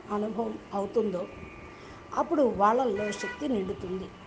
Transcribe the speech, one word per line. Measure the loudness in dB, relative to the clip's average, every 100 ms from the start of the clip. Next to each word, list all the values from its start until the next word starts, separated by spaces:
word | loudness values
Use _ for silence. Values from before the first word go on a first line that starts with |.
| -2
అనుభవం | -2 0 0 -2 -4 -6
అవుతుందో | -4 0 2 2 0 -4 -10 -14 -14 -16 -16 -16 -16 -6 -2
అప్పుడు | 2 6 6 6
వాళ్ళల్లో | 6 6 4 2 -2
శక్తి | -2 -6 -4 0
నిండుతుంది. | 0 0 -4 -4 -4 -6 -12